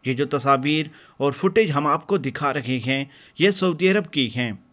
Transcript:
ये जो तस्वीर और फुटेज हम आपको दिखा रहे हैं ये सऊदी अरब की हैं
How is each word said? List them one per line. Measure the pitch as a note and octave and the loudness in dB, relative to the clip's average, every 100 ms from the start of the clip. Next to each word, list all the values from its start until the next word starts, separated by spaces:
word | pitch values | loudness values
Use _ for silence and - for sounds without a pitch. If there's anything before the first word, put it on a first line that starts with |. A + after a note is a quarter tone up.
| B2+ | -4
ये | |
जो | B2+ C#3 | -2 -2
तस्वीर | C#3+ C#3 C3+ C#3 D3+ D3+ - - _ | -2 2 2 2 -2 -4 -12 -20 _
और | C#3 | -2
फुटेज | C3+ F#3+ F#3+ G#3+ | 0 2 2 2
हम | C#3+ D3 | 2 0
आपको | D3+ - F#3+ | -2 0 -2
दिखा | C3+ - D3 | -2 -4 -4
रहे | C3+ A#2+ B2+ | -4 -4 -4
हैं | A2+ C3+ C#3 - - - | -2 -4 -4 -14 -20 0
ये | F#3 | 2
सऊदी | G3 F#3 D#3+ F#3 | 2 0 2 2
अरब | G3+ E3+ | 2 0
की | D3 B2 | -2 -2
हैं | B2+ A#2+ G2 _ | -2 -4 -6 _